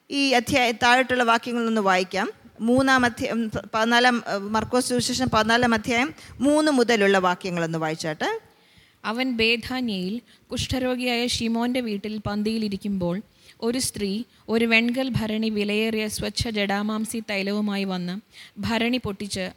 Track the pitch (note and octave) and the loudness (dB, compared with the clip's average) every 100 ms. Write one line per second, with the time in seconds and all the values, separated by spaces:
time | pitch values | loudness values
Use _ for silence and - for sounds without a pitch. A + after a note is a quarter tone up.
0 | - C#4 C#4 B3 A#3 C#4 A#3+ A3+ B3 B3+ | -6 -2 2 2 2 2 2 2 4 4
1 | B3+ B3+ A#3 A#3 B3 A#3+ A3+ A3 G3 F#3 | 4 2 4 2 0 -2 0 2 4 2
2 | F#3 F#3+ F#4+ - - - A3+ B3+ C4+ C4 | 0 -2 -4 -6 -20 -4 2 4 4 4
3 | A#3+ A#3 C4 A3+ A3 - - A3 A3+ A#3+ | 2 0 -4 -4 -4 -6 -6 -2 2 4
4 | B3+ A#3+ - G3 G3+ A3 A3 B3 B3+ B3 | 4 2 -2 -6 -2 -4 0 0 0 -2
5 | A#3 B3 B3+ A3 A3 A#3 B3 A3 B3 A#3+ | -2 -2 2 2 4 4 4 2 0 0
6 | D4+ - - - C4+ D4+ D#4 C4 A#3 A3+ | -2 -6 -16 0 2 4 4 4 4 4
7 | G3 F#3+ F#3 F3 F#3+ F3 E3 E3 D#3+ D#3+ | 4 4 2 0 -4 -4 -2 -2 -4 -4
8 | D#3+ D#3 D4 A4+ _ _ _ _ _ _ | -6 -4 -4 -4 _ _ _ _ _ _
9 | G#3 A#3 C4 A3+ A3+ A#3 - B3+ A#3+ F#3+ | -8 -4 -4 0 0 0 -2 -6 -4 -4
10 | F3+ A#3 _ _ - A#3+ - B3+ B3+ B3 | -4 -6 _ _ -10 -6 -4 -2 -2 -2
11 | B3 A#3+ A#3+ - A3+ A3+ A#3+ B3+ A#3 G3+ | -2 -2 -2 -2 -2 0 0 -2 -4 -6
12 | G#3 G#3+ G#3 G#3 G#3+ A3+ G#3+ G3 G#3 G3 | -6 -8 -4 -2 -2 -2 -2 -4 -4 -2
13 | F3 F#3 - _ - - A3+ B3+ - G#3 | -2 -2 -8 _ -20 -6 -2 -2 -4 -4
14 | G3+ G#3 - _ - A3+ A#3 A3+ A#3+ B3+ | -4 -4 -8 _ -2 2 4 4 2 -2
15 | C4 G#3 A3 G#3+ A3 G#3 G3+ G#3 A3 A3 | -2 -2 -2 -2 -2 -2 0 0 0 -2
16 | G#3+ - G#3 - A#3+ G#3 G3+ G3+ G#3+ G#3+ | -4 -6 -6 -4 -4 -2 -2 -2 -2 -4
17 | A3 A3+ A3 G3 G3 G#3 G#3 G3 G3 F3+ | -4 -6 -6 -4 -2 -2 -2 -2 -2 -4
18 | F3 G3 _ - - G#3 G3+ A3+ A#3 B3+ | -4 -8 _ -20 -20 -8 -2 0 0 0
19 | G#3+ G3 G3+ G3 F#3 | -4 -6 -6 -6 -8